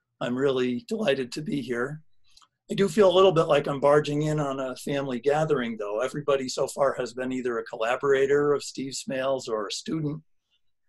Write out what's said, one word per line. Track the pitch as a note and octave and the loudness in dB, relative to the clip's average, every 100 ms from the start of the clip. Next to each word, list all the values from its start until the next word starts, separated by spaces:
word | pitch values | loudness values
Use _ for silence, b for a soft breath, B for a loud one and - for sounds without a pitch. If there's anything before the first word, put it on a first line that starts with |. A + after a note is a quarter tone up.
| _ _ | _ _
I'm | C3 B2 | -4 0
really | C#3 C3 B2+ A#2+ - | 0 2 0 -2 -6
delighted | A3 B2 C3+ A#2+ | -4 0 -2 -4
to | - | -8
be | D3+ C#3+ | -6 -6
here. | A#2+ A#2+ B2+ D#3 - _ b b b _ - | -4 -6 -6 -8 -16 _ b b b _ -6
I | |
do | G#3+ G3 | -2 2
feel | G#3+ F#3 | 6 6
a | |
little | F3+ F#3+ | 8 6
bit | E3 D#3+ | 6 4
like | D3 D3 | 2 2
I'm | C#3 | 2
barging | C#3+ D3 C#3+ D3 | 4 4 4 0
in | D3+ D3+ | 0 0
on | C#3 C3+ | -2 -4
a | C3 B2+ | -6 -8
family | - C#3+ C#3 B2 | -6 -4 -4 -2
gathering, | C#3 D3+ D#3 C3+ A#2 G#2+ | 0 2 2 0 -2 -6
though. | G#2 G#2+ | -6 -4
Everybody | C3+ D3+ C#3+ C3+ C3 | -4 -4 0 0 0
so | - C3+ | -4 -4
far | - C3+ C3 | 0 0 0
has | B2 | -6
been | A#2 B2+ | -6 -6
either | B2+ B2 A#2 | -4 -4 -4
a | |
collaborator | A2+ A#2 A2+ B2+ C#3 C3+ C3+ C#3+ D3 | -6 -4 -2 0 2 2 4 2 2
of | C#3+ | 0
Steve | - - C3+ | -4 -10 -10
Smales | B2+ - C3+ C3+ C3+ A#2+ | -10 -8 -4 -2 -2 -2
or | A2 G2 | -4 -4
a | |
student. | - - D#3+ D3 D#3 - _ _ _ _ _ | -8 -6 -4 -4 -6 -12 _ _ _ _ _